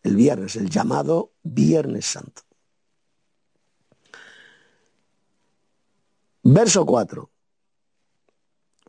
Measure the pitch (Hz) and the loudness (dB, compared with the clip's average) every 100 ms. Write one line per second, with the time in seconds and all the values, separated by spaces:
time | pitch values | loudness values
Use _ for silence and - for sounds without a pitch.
0 | - 98 135 120 95 110 98 - 117 139 | -4 2 2 2 -8 -8 -4 -4 -2 -4
1 | 143 165 - _ 165 123 151 160 139 120 | -2 -2 -4 _ -8 0 2 2 -2 -6
2 | - - - - _ _ _ _ _ _ | -8 -10 -14 -20 _ _ _ _ _ _
3 | _ _ _ _ _ _ _ _ _ _ | _ _ _ _ _ _ _ _ _ _
4 | _ - - - - _ _ _ _ _ | _ -20 -20 -20 -20 _ _ _ _ _
5 | _ _ _ _ _ _ _ _ _ _ | _ _ _ _ _ _ _ _ _ _
6 | _ _ _ _ 123 156 226 196 160 123 | _ _ _ _ 4 6 4 2 2 0
7 | 104 - - _ _ _ _ _ _ _ | -2 -8 -20 _ _ _ _ _ _ _
8 | _ _ _ _ _ _ _ _ | _ _ _ _ _ _ _ _